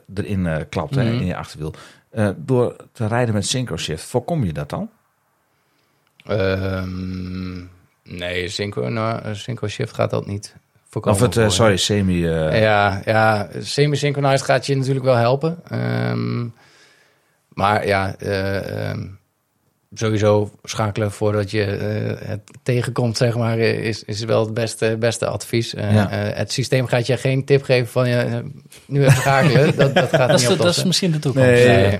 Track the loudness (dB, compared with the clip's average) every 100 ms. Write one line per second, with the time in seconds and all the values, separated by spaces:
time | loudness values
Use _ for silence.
0 | -10 -10 -4 -2 -2 -2 -4 -6 -4 0
1 | 0 0 -2 -6 -8 -10 -10 -10 -18 -20
2 | _ -2 -2 -2 0 2 0 -2 -14 -6
3 | -2 0 0 0 -2 -4 -4 -6 -6 -8
4 | -4 -4 -2 -2 -2 -4 -6 -8 -8 _
5 | _ _ _ _ _ _ _ _ _ _
6 | _ _ -6 -2 0 0 -2 -4 -6 -6
7 | -6 -8 -8 -8 -8 -10 -14 -20 _ _
8 | -18 -10 -6 -4 -4 -4 -6 -4 -4 -2
9 | -2 -4 -6 -10 -10 -8 -6 -6 -6 -2
10 | -2 -2 -6 -8 -10 -20 _ _ _ -4
11 | 2 4 4 4 2 4 4 4 2 2
12 | 2 2 2 0 2 2 4 4 4 2
13 | 0 2 4 2 -2 -8 -4 0 0 0
14 | -2 0 2 2 2 0 0 -2 0 0
15 | 2 4 4 2 -2 -4 -8 -6 -2 -2
16 | -2 -2 -2 -4 -6 -10 _ _ _ _
17 | _ _ _ _ _ -2 2 2 2 0
18 | 0 -4 -4 -2 -2 -4 -4 -4 -4 -6
19 | -8 -14 _ _ _ _ _ _ _ -4
20 | -2 2 4 4 2 -6 -8 -4 -2 -2
21 | -4 -2 0 0 -2 -2 -2 -2 -4 -4
22 | -4 -6 -8 -10 -12 -10 -2 -2 -2 -2
23 | -2 0 0 0 0 2 0 0 -2 -6
24 | -8 -6 0 0 0 -2 -4 -2 -2 0
25 | -2 0 -4 -4 -4 -4 -4 -4 2 2
26 | 2 0 -4 -4 -4 -4 0 0 0 0
27 | 0 0 0 0 2 2 4 2 2 0
28 | 2 2 0 -4 -8 -14 -20 -20 -4 2
29 | 4 4 4 4 4 4 4 4 2 2
30 | 2 2 4 4 2 2 2 2 0 0
31 | 0 0 0 4 6 6 6 6 4 0